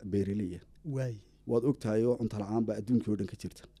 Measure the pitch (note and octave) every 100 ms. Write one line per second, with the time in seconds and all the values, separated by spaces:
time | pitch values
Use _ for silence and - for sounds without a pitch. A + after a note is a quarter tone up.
0 | G2+ G2+ F#2+ G#2 F#2+ F2 - - E3 C3+
1 | C3 G#2+ - _ - A#2 B2 C3+ A2+ G#2+
2 | A#2 A#2+ A2+ G#2+ G2+ A2+ A2 G#2+ G#2 A#2+
3 | - G#2 F#2+ - F2+ - - -